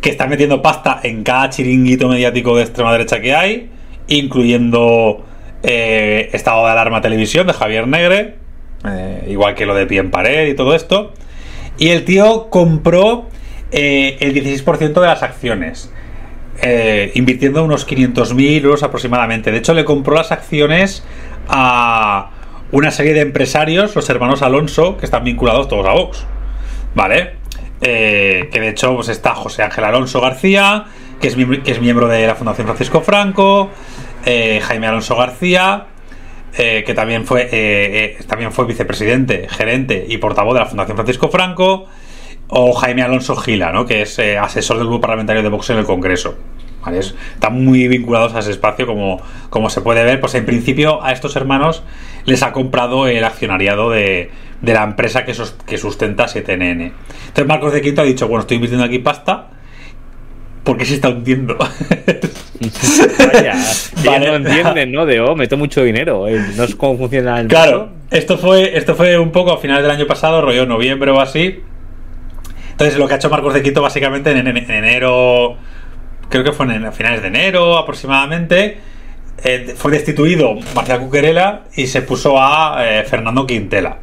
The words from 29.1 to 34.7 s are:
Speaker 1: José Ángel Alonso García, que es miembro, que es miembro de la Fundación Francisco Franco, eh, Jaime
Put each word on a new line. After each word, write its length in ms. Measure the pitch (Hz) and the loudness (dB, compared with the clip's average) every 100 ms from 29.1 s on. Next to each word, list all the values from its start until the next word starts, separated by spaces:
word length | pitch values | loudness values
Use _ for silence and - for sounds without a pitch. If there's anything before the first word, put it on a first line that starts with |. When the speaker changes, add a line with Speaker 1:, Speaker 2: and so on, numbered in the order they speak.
| 110 - | -2 -2
Speaker 1:
José 300 | 113 110 - | -2 -6 -2
Ángel 200 | 104 - | -2 0
Alonso 380 | 107 120 127 131 | 0 0 0 0
García, 640 | 127 131 190 196 202 208 208 - - - | 0 0 2 4 4 0 -6 -18 -18 -4
que 80 | 180 | -4
es 80 | 123 | 0
miembro, 280 | 127 139 | 0 0
que 80 | 139 | -2
es 100 | 120 | 0
miembro 260 | 120 120 120 | 2 2 2
de 200 | 113 110 | 2 2
la 80 | 113 | 0
Fundación 320 | 117 104 110 | -4 -4 -4
Francisco 340 | 113 123 160 | -4 0 0
Franco, 720 | 160 202 196 190 196 202 196 - - - - - - | 2 2 2 2 4 4 0 -6 -18 -16 -14 -6 -2
eh, 360 | 120 113 107 | 0 2 0
Jaime 240 | 104 | -2